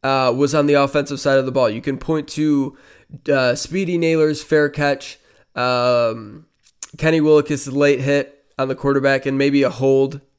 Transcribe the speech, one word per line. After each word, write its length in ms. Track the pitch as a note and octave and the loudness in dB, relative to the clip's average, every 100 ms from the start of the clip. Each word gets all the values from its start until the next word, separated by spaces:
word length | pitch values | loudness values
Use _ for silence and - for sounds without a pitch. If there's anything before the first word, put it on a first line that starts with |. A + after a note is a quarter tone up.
uh, 320 | C3+ C3+ C3 B2 | -2 0 0 2
was 200 | C#3+ D#3 | 0 2
on 100 | C#3+ | 2
the 80 | |
offensive 460 | C#3+ C#3 D3 C#3 C#3 | 2 2 -2 -4 -4
side 180 | C#3+ C3+ | 0 0
of 80 | C3 | 0
the 60 | |
ball. 180 | B2+ B2 | 0 0
You 120 | A2 | -2
can 160 | - C3+ | -6 -6
point 280 | - D#3+ D3 | -4 -4 -4
to, 480 | - D3+ C#3+ C3+ - - _ _ - - | -4 0 0 -2 -8 -20 _ _ -16 -2
uh, 220 | C#3 B2+ | 0 2
Speedy 440 | A#2+ - F3+ F#3 F3 | -2 -4 -4 -2 0
Naylor's 420 | E3 D#3+ D#3 D3+ | 0 2 2 0
fair 280 | - D3+ D3 | 0 2 2
catch, 500 | C#3+ C#3+ C#3 - - _ _ _ - | 0 -2 -2 -6 -20 _ _ _ -4
um, 920 | B2 B2 B2 A#2+ A#2 A2+ G#2+ C#3+ D#3+ _ _ _ - - | -2 0 2 2 2 -2 -12 -18 -20 _ _ _ -18 -4
Kenny 220 | D#3+ D#3+ | 0 2
Willekes' 500 | D3+ D3+ D3 D3 C#3 | 4 4 4 -4 -4
late 280 | C3+ C#3+ C#3+ | 0 2 2
hit 460 | C3+ C#3+ C#3 - _ - | 2 0 -2 -12 _ -6
on 120 | C3 | -4
the 60 | C3 | -2
quarterback, 520 | C#3 C#3 C3+ C3+ C#3 | 0 2 2 0 -2
and 100 | C3+ | 0
maybe 240 | C#3 C#3 | 2 2
a 80 | C3+ | 0
hold 520 | - C3+ C3+ C3+ C#3+ _ | 0 0 2 0 -4 _